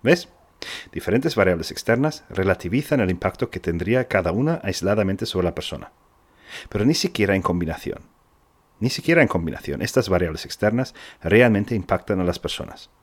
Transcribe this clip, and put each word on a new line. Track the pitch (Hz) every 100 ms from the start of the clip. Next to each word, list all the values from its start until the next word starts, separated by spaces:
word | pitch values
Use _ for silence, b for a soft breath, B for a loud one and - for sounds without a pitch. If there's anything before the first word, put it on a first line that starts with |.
¿Ves? | - 175 - _ _ _ B B B
Diferentes | - - 110 165 113
variables | 92 85 78
externas | - - 117 151 - _
relativizan | - 95 90 87 117 143 143
el | 95
impacto | 87 95 - 123
que | 92
tendría | - 85 87 123 123
cada | 101 87
una | 95 147 170
aisladamente | 98 92 95 107 98 95 92
sobre | 92 87
la | 80
persona. | - 76 - _ _ _ _ B B B B
Pero | 104 113
ni |
siquiera | 160 185 - 101 95
en |
combinación. | 90 87 80 78 - - - _ _ _ _ _ _ _
Ni | 117
siquiera | - - 170
en | 139
combinación, | 92 85 - - 69
estas | - - 95
variables | 90 87 78 -
externas | - 104 117 131 B B B
realmente | 85 107 123 101 104 113
impactan | 90 92 - 98
a |
las | 87 80
personas. | - - 85 - - _